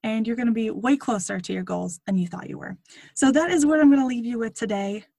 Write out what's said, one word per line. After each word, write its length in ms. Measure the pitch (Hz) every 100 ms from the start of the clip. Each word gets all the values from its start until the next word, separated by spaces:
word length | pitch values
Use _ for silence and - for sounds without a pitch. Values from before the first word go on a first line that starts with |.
And 220 | 226 220 220
you're 100 | 233
gonna 160 | 240
be 200 | 226 220
way 260 | - 233 277
closer 420 | - 214 180 196
to 140 | 180
your 100 | 190
goals 360 | 185 180 180 - -
than 120 | 190
you 100 | 175
thought 220 | 175 -
you 80 | -
were. 200 | - 190 _ - -
So 180 | - 269
that 200 | 277 339
is 140 | 349 294
what 140 | 311
I'm 100 | 294
gonna 180 | 277 262
leave 180 | 247 233
you 140 | 240
with 140 | 226
today. 520 | - 220 202 196 208 -